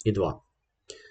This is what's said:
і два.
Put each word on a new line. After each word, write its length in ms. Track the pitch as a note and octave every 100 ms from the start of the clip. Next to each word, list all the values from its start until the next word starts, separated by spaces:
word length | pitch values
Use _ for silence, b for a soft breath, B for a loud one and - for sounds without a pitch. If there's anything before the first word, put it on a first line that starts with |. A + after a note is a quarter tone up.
| G#2+
і 60 |
два. 280 | G2 E2 - _ _ _ _ - b b